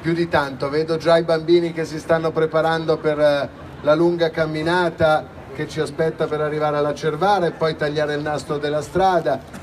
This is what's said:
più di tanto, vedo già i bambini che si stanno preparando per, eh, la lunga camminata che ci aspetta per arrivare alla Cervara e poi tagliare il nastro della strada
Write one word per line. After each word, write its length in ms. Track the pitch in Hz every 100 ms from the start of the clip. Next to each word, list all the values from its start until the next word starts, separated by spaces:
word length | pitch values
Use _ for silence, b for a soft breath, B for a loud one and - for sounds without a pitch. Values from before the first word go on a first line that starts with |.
più 100 | 160
di 160 | 170 170
tanto, 400 | 165 139 131 143
vedo 280 | 147 160 160
già 200 | 170 165
i 60 |
bambini 500 | 165 165 160 175 170
che 120 | 160 156
si 120 | 156
stanno 320 | - 165 160
preparando 680 | 156 156 160 160 165 160 156
per, 220 | 156 147
eh, 300 | 147 143 135 - - -
la 140 | 147 156
lunga 340 | 175 170 165
camminata 960 | 165 156 156 160 180 170 170 160 156 - - - 135
che 120 | 151
ci 120 | 156
aspetta 480 | 143 151 160 160 156
per 140 | 151
arrivare 360 | 151 151 151 147
alla 160 | 147
Cervara 540 | 143 156 151 190 202 170
e 60 |
poi 220 | - 160 151
tagliare 380 | 151 147 151
il 80 | 147
nastro 380 | 151 147 - 147
della 240 | 147 151
strada 560 | 139 180 190 175 151 127 - -